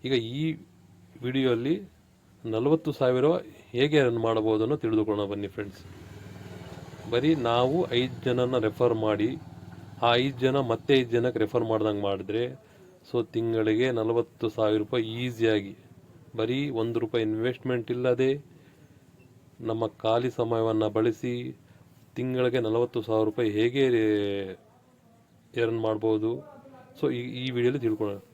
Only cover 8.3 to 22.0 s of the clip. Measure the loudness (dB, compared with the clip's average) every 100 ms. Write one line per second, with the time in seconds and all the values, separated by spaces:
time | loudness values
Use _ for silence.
8.3 | 0 2 2 0 2 2 2 0 2 0
9.3 | -2 -12 -20 -18 -20 -20 0 2 4 2
10.3 | 0 0 2 0 -2 4 2 4 0 0
11.3 | 0 0 0 0 0 0 0 -2 -4 -4
12.3 | -4 -4 -6 -20 -20 -20 -20 -4 -4 -2
13.3 | -2 0 0 2 2 2 0 0 0 -2
14.3 | -4 -6 0 2 2 0 -2 -2 -4 -6
15.3 | 0 2 2 -2 -14 -20 -20 -20 -20 -14
16.3 | -6 -2 -2 -2 -2 -2 -2 -2 -2 -2
17.3 | -2 -4 -4 -4 -4 -4 -2 0 2 2
18.3 | 0 -6 -20 -20 -20 -20 -20 _ _ -20
19.3 | -20 -20 _ -6 -2 -4 -2 0 2 0
20.3 | -2 -2 0 0 0 0 2 0 0 -6
21.3 | -6 -8 -14 _ -20 -20 -20